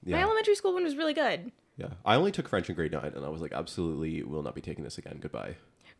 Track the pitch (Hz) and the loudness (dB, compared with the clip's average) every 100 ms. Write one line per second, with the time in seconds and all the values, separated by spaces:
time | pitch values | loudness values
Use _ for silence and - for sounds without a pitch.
0 | - 320 392 440 440 403 392 359 349 277 | 0 2 4 4 4 4 4 2 0 0
1 | 320 294 269 170 196 - _ - - 87 | 0 2 2 0 -4 -16 _ -10 -8 -4
2 | - 120 196 190 139 98 85 87 80 78 | 4 6 6 2 0 0 0 0 0 0
3 | 73 69 69 80 82 58 82 - 85 76 | -4 -6 -6 -6 -4 -6 -6 -2 -2 0
4 | 80 80 67 76 71 - 73 73 67 - | -2 -2 -4 -4 -4 -6 -8 -8 -8 -10
5 | - - - - 50 - _ _ - | -12 -10 -8 -8 -8 -10 _ _ -20